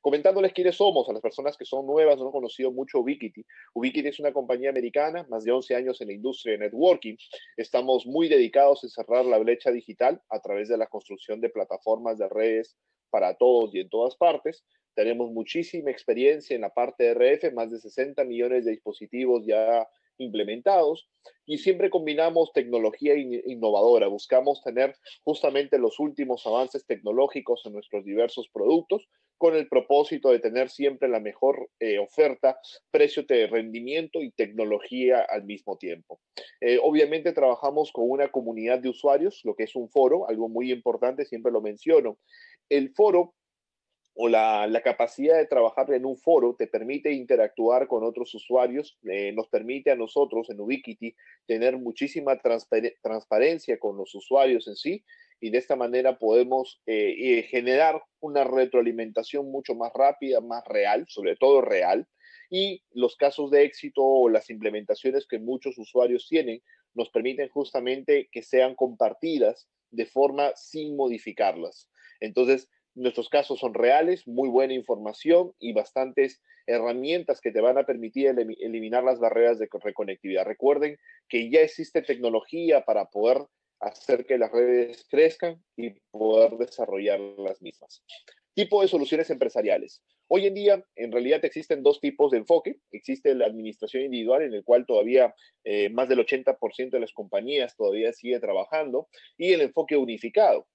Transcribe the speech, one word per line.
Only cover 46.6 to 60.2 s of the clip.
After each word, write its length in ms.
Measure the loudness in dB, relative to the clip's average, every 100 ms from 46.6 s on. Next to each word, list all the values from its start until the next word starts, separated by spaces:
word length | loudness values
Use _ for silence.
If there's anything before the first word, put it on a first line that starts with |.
| -4
permite 420 | -4 -6 -6 -4
interactuar 800 | -4 0 2 2 0 2 2 0
con 160 | -2
otros 280 | -4 -6 -12
usuarios, 640 | -12 -2 0 0 -4 -10 _ -8
eh, 220 | -6 -4
nos 160 | -6 -4
permite 420 | -4 -4 -6 -2
a 60 | -2
nosotros 520 | -2 -2 0 -2 -8
en 100 | -10
Ubiquiti 560 | -8 -8 -8 -14 -14 _ _ _ _
tener 300 | 0 0 -2
muchísima 640 | -8 -6 -8 -6 -2 0
transpare-, 540 | 0 -2 0 -2 -2 -8
transparencia 760 | -8 -8 -2 2 2 0 -4 -6
con 160 | -4 -8
los 180 | -12
usuarios 540 | -14 0 2 4 2 -2
en 80 | -10
sí, 280 | -8 -8 _ -20 _ _
y 100 | -4
de 80 | -4
esta 160 | -2
manera 420 | -4 0 0 0 0
podemos, 640 | 4 4 4 0 -4 -10 -6
eh, 300 | -2 -2 -2
eh, 240 | 0 0
generar 580 | 0 -4 0 2 2 0 -8 _
una 240 | -4 0
retroalimentación 1080 | 2 2 2 2 2 -2 -6 -6 -6 -6 -6
mucho 240 | -10 -8
más 180 | -6 -6
rápida, 480 | 0 0 0